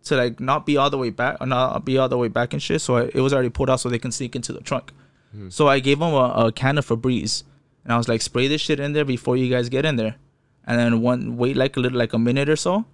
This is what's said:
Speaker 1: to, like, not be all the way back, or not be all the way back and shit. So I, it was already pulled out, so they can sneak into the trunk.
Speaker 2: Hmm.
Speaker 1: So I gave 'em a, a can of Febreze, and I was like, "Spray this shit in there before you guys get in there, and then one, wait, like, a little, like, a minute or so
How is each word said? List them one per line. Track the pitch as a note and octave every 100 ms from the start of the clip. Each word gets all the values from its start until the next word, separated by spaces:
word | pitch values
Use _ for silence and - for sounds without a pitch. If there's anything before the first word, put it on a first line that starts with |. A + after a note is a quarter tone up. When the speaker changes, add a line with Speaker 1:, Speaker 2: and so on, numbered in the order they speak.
| -
Speaker 1:
to, | C#3
like, | B2 A#2
not | C3 D3 -
be | C#3+
all | C#3
the | C3+
way | B2
back, | - B2 -
or | B2+
not | B2 B2+ - -
be | C3
all | C3
the | B2+
way | A#2+
back | A2 A#2+
and | C#3+
shit. | - E3
So | - B2
I, | B2
it | C3
was | C3
already | C#3 B2+
pulled | - C3
out, | C3
so | B2
they | A#2
can | B2
sneak | - B2 B2
into | A#2+
the | -
trunk. | - C3 - - _ _ _
Speaker 2:
Hmm. | G#2 F#2+
Speaker 1:
So | F2+ D3
I | C#3
gave | C3 C#3+
'em | E3
a, | C#3+ B2 - A#2
a |
can | - C3 D3
of | -
Febreze, | A2+ C3 B2 F2+ - - _ _ _
and | -
I | A#2+
was | A#2
like, | A2+
"Spray | - A#2+ C3+
this | D3+
shit | - D3
in | C#3+
there | D3 C#3+
before | B2 - B2+
you | B2+
guys | B2 A#2+
get | C3 D#3
in | C3
there, | A2 A2 _ _ _ _ -
and | A#2+
then | A#2+ A#2
one, | A#2 B2 A#2+ A#2+
wait, | B2 C3+
like, | C3+ -
a |
little, | B2+ B2+
like, | A2+
a | A#2
minute | A#2 C3 C#3+
or | D#3
so | F3 F#3+ A3+